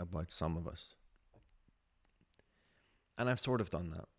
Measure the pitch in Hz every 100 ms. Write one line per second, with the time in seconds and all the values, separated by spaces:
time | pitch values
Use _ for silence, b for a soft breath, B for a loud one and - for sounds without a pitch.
0 | 87 85 85 - 80 82 82 - - -
1 | - - _ - - - _ _ _ _
2 | _ _ _ _ b b b b b b
3 | b - 123 123 135 127 95 80 87 82
4 | -